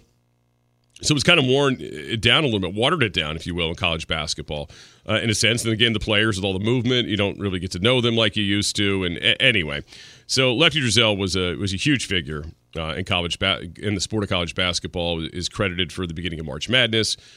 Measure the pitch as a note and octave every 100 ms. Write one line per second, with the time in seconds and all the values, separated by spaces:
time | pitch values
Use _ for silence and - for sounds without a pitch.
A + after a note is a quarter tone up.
0 | - _ _ _ _ _ _ _ _ -
1 | - D3+ D3+ F3 B2+ C3+ C#3 B2 C2+ C#2+
2 | C#2+ A2+ A#2 C3 D3+ G#2+ F2+ G2+ B2+ F3
3 | A2+ F2+ D2+ D#2+ F2+ F2 E2 E2+ F2+ E2
4 | - D#2+ D2+ - - D2+ D2 - - -
5 | - G#2+ G2+ G#2 G#2+ A#2 A2+ A2 A#2 G#2+
6 | - G#2 A2 F#2+ G2 F#2 G#2 B2+ A#2+ B2
7 | G2 G2+ G2+ - G2+ F2+ F#2 F2+ G#2 B2+
8 | A#2 A2+ A2 A2 G2+ G2+ G2+ - G2+ G2
9 | F2+ E2 G#2+ - C3 A2 D2+ C#2+ - -
10 | - - - - C3 A#2+ E3 D3+ B2 G#2
11 | A2+ G2+ G2 F#2 F2+ D#2 G2 F#2+ D3 C#3
12 | - F#2 G2+ D#2 E2 - _ E2 D#2+ D2+
13 | F#2 F#2 F2 - G2 D2 E2+ - G2+ G#2
14 | - A2 G2+ F#2 E2+ - F#2 F2 E2 F2+
15 | E2+ E2+ D#2+ F2 E2 - G2+ F2 E2+ -
16 | F#2 D#2+ F2 D#2+ D#2 C#2+ F2+ B2 A#2+ A2
17 | G#2+ - -